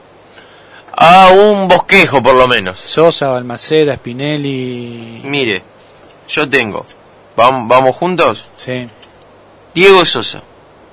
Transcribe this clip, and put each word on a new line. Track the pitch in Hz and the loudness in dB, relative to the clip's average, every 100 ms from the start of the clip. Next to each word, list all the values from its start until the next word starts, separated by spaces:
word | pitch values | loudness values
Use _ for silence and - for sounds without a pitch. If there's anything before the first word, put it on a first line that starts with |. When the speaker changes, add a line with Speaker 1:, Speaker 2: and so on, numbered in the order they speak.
| _ _ _ - - - _ - - | _ _ _ -20 -20 -20 _ -20 -10
Speaker 1:
Ah, | - 160 185 185 | 2 4 6 6
un | 190 208 202 190 | 6 4 2 0
bosquejo, | 180 - 190 156 135 | 0 2 2 2 0
por | 117 127 | 2 4
lo | 127 | 4
menos. | 120 92 92 | 0 -4 -10
Speaker 2:
Sosa, | - - 165 156 139 | -6 0 0 0 -4
Balmaceda, | 127 123 120 - 156 147 123 | -6 -8 -10 -4 0 0 -4
Spinelli. | 123 120 143 151 143 135 127 123 120 117 117 117 | -10 -10 -6 -6 -6 -8 -8 -10 -12 -16 -18 -16
Speaker 1:
Mire, | 135 143 123 92 - _ _ _ - - - | -8 -4 -2 -4 -8 _ _ _ -20 -20 -10
yo | 160 147 | -6 -2
tengo. | 131 110 92 - - _ _ _ - | -2 -2 -8 -14 -20 _ _ _ 0
Vam-, | 120 131 110 | 0 0 0
¿vamos | 127 131 123 | 2 2 0
juntos? | 175 175 147 107 - - | -4 0 -2 -2 -12 -16
Speaker 2:
Sí. | - 127 120 - - _ - _ _ _ _ | -12 -12 -12 -20 -20 _ -20 _ _ _ _
Speaker 1:
Diego | 160 190 185 165 | 2 4 4 0
Sosa. | 127 107 - - _ _ _ _ | -4 -6 -12 -18 _ _ _ _